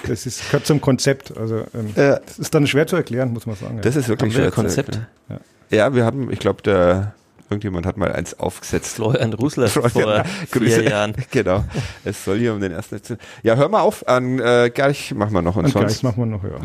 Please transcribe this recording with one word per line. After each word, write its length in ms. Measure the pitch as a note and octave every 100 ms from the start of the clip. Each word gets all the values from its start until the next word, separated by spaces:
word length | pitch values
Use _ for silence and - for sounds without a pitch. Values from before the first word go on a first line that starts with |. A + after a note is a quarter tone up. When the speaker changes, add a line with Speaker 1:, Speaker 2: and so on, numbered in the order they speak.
| -
Speaker 1:
Das 180 | A#2 B2
ist, 180 | - -
gehört 200 | C#3+ -
zum 140 | D3
Konzept. 560 | C#3+ B2 C#3+ C#3 - -
Also, 220 | A2 A2+ -
ähm, 160 | A#2 G#2+
Speaker 2:
Ja. 240 | G#2 C#3 -
Speaker 1:
das 200 | - -
ist 120 | D#3+
dann 120 | D#3 D3
schwer 200 | C3+ D#3
zu 80 | F3
erklären, 360 | - B2 C3
muss 140 | A#2 A2+
man 80 | G2+
sagen, 200 | G2+ A#2
ja. 60 |
Speaker 2:
Das 120 | G#2 C#3+
ist 120 | A#2
wirklich 260 | - A2+
Speaker 3:
Haben 80 | A#2+
wir 20 |
Speaker 2:
schwer 20 | -
Speaker 3:
ein 60 | - G#2+
Speaker 2:
zu 100 | A2
Speaker 3:
Konzept? 180 | - G#2+ A#2 _ -
Speaker 2:
erklären. 120 | G2+ - _ _
Ja, 240 | G#2+ G#2+
wir 100 | B2
haben, 280 | A2+ C#3 A#2+
ich 80 | -
glaub, 220 | G2+ G2
der, 500 | A2 F#2+ F2 F#2 G#2 - _ _ -
irgendjemand 360 | G2+ G#2 F2+ F#2
hat 100 | G2+
mal 160 | F2+
eins 260 | C#2+ F2 -
aufgesetzt. 560 | F#2 - - F2 - -
Speaker 3:
Florian 360 | A2 - A2+
Rusler 340 | G#2+ C#3+ - A2+
Speaker 2:
Florian, 220 | D3 A#2
Speaker 3:
vor 320 | A2+ G#2+ G#2 F3 G3 D#3+
Speaker 2:
Grüße. 280 | B2+ A2 A2+
Speaker 3:
vier 80 | A2
Jahren. 240 | G#2 G#2 A#2+
Speaker 2:
<laughs> 80 | -
Genau. 320 | C3 F2+ F#2+ - - - -
Es 200 | F#2+ F#2+
soll 140 | - G2+
hier 140 | A#2+
um 60 | G#2
den 100 | F#2+
ersten 240 | E2+ - G#2
F 60 |
C. 140 | - A2 - -
Ja, 140 | A2 A#2
hör 120 | D3+
mal 120 | G#3
auf, 260 | E3 - -
an, 300 | B2+ B2+ C3
äh, 320 | A#2 A#2+ A#2+
gleich 400 | A#2+ C#3 C#3+ -
machen 180 | C3+ G#2
wir 100 | F#2+
noch 140 | E2+ G2
und 80 |
Speaker 1:
Und 60 | D3
Speaker 2:
sonst 280 | G#2+ G#2 A2
Speaker 1:
gleich 20 |
machen 140 | C3 G#2+
wir 40 | A2+
noch, 180 | G#2
ja. 60 | G2+ -